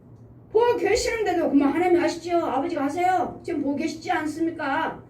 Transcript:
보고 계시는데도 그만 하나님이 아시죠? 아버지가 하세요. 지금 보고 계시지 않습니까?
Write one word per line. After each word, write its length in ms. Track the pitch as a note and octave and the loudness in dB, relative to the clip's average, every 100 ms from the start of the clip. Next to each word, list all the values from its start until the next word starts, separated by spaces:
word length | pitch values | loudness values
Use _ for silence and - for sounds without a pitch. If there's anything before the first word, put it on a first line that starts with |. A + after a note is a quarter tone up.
| - - - - - | -20 -20 -20 -20 -2
보고 260 | G#4+ A#4+ G4 | 2 4 2
계시는데도 720 | F#4+ A#4 B4 A4+ F#4+ F4 D4+ | 2 0 0 -2 0 0 2
그만 240 | C#4+ C#4 | 4 4
하나님이 280 | D#4+ F4+ E4+ | 2 4 4
아시죠? 360 | - - E4+ E4+ | 2 -2 -2 0
아버지가 460 | D#4 C4+ E4+ E4 | 0 -2 -2 -2
하세요. 540 | C#4 E4+ F4+ F#4 B3 - | -2 0 2 2 -2 -6
지금 180 | - D#4 | -6 -4
보고 140 | C#4 C#4+ | -2 -2
계시지 340 | D#4+ - - | -4 -6 -4
않습니까? 920 | E4 D4+ - E4 - C#4+ D4 - - - | -2 -2 -2 -4 -2 -2 -2 -2 -6 -16